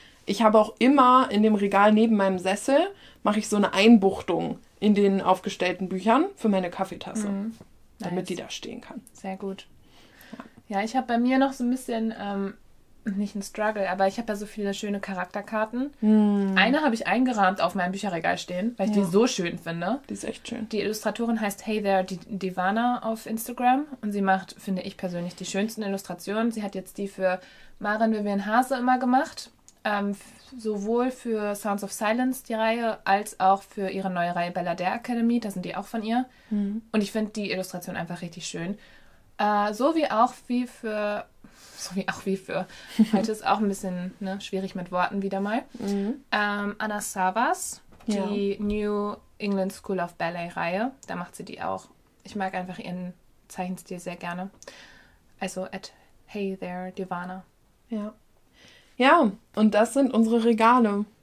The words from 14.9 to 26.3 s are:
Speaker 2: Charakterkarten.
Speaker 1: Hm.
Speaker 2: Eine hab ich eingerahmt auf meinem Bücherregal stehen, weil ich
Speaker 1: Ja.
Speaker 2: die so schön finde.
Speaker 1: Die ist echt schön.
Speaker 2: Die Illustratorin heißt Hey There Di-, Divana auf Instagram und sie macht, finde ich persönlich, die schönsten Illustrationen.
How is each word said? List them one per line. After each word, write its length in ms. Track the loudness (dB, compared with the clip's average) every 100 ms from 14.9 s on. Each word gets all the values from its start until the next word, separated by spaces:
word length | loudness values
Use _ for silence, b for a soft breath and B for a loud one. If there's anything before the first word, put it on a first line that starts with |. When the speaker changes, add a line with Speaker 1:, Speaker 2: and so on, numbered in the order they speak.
| -4
Speaker 2:
Charakterkarten. 920 | -4 -6 -6 -6 -4 -4 -2 -4 -8 0
Speaker 1:
Hm. 520 | 6 6 6 4 2 4
Speaker 2:
Eine 260 | 4 4
hab 100 | 2
ich 140 | 0 0
eingerahmt 520 | 2 2 4 2 2
auf 140 | 0
meinem 180 | 0 -2
Bücherregal 460 | -2 -4 -2 -2 -2
stehen, 380 | -4 -4 -4 -2
weil 120 | 0
ich 60 | 2
Speaker 1:
Ja. 60 |
Speaker 2:
die 60 | 4
so 160 | 4 2
schön 320 | 2 -4 -4
finde. 420 | -8 -4 -2 -4 -6
Speaker 1:
Die 40 |
ist 120 | -10 -8
echt 220 | -10 -10
schön. 220 | -10 -6
Speaker 2:
Die 100 | -4
Illustratorin 640 | -2 -2 -4 -2 -2 0
heißt 240 | -2 -4 -4
Hey 160 | -2
There 220 | 2 2
Di-, 160 | 0 -6 -8
Divana 720 | -6 -6 -2 0 2 0 -2
auf 240 | -4 -6 -6
Instagram 600 | -8 -6 0 2 2 0 -8
und 100 | -6
sie 100 | 0
macht, 320 | 2 2 0 -12
finde 240 | -6 -4
ich 120 | -6 -8
persönlich, 380 | -8 -6 -8 -10
die 100 | -6
schönsten 360 | -4 -4 -4
Illustrationen. 680 | -6 -6 -8 -12 -6